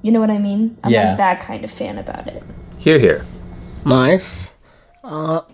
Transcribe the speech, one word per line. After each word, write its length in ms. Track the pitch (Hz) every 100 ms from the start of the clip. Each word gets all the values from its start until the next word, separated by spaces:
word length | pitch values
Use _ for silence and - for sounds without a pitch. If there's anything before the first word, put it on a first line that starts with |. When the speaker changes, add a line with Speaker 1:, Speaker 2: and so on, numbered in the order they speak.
Speaker 1:
You 80 | 214
know 80 | 226
what 120 | 220
I 80 | 208
mean? 380 | 202 202 226 -
I'm 60 | -
Speaker 2:
Yeah. 200 | 220 190
Speaker 1:
like 80 | 196
that 220 | 190 185
kind 220 | - 113
of 60 | -
fan 300 | - 233 202
about 260 | 190 - -
it. 140 | - - - - -
Speaker 3:
Hear, 180 | 156 156
hear. 260 | 104 73 - - - - - - 151
Speaker 4:
Nice. 720 | 131 131 185 - - - - _ _ _ _
Uh, 380 | 262 156 156 160 -